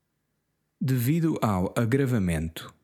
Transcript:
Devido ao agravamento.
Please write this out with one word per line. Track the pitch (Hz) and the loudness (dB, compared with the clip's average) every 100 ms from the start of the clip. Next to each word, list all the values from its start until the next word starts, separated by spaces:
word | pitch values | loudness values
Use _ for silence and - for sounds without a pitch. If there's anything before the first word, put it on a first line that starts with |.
| _ _ _ _ _ _ _ - | _ _ _ _ _ _ _ -6
Devido | 135 131 120 170 165 - | -2 0 2 2 0 0
ao | 113 92 90 - | 0 2 0 0
agravamento. | 113 131 135 123 90 80 82 - - - | 0 2 2 0 0 0 -4 -8 -16 -20